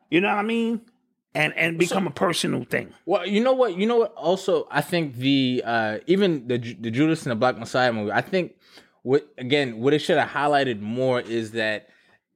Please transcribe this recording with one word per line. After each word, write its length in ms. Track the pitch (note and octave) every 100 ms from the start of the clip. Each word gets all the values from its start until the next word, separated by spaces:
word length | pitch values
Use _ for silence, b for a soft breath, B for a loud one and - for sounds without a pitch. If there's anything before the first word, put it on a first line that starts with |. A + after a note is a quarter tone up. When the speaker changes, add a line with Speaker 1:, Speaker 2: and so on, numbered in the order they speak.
| _
Speaker 1:
you 100 | D#3+
know 60 | G3+
what 80 | G#3
I 60 |
mean? 380 | G#3+ A#3 A3+ A#3 - _ _ _ _
And, 180 | D3 D3+ -
and 200 | E3 E3
Speaker 2:
So 20 |
Speaker 1:
become 260 | F3+ F#3+ F3
a 60 |
personal 520 | C3+ F3 E3 - C3+ B2
thing. 280 | B2+ A2 - -
Speaker 2:
Well, 180 | F#3 F3+
you 160 | G3+
know 100 | B3
what? 220 | C4 B3 F3
You 120 | G#3+
know 100 | A#3+
what? 160 | A3+
Also, 540 | - D#3 F#3+ G3 E3 -
I 120 | C#3+
think 340 | D3 F3 D3+ A#2+
the, 480 | C3 C#3 B2+ B2 A2+
uh, 320 | A#2 A2 G#2+ -
even 420 | F#3+ G3+ D3+ A#2+
the 120 | B2
Ju-, 180 | A#2 A2+
the 120 | A2+
Judas 320 | A2+ D#3 D#3
and 80 | D3
the 40 | A2
Black 220 | B2+ A#2
Messiah 340 | A2+ C3 B2+
movie, 200 | A2+ G#2
I 100 | G#2
think 320 | C3 F#3+ E3+ - b b b b
what, 240 | A#2+ C#3+ - -
again, 400 | B2 D3 C3+ A2
what 120 | B2+
it 60 | D3+
should 180 | - D#3
have 120 | A2+
highlighted 520 | C#3+ D3 C#3+ C3+ G#2+
more 380 | G#2 A#2+ C3 B2
is 300 | A2 A#2 A2
that 380 | A2+ A2 G#2+ - b b b _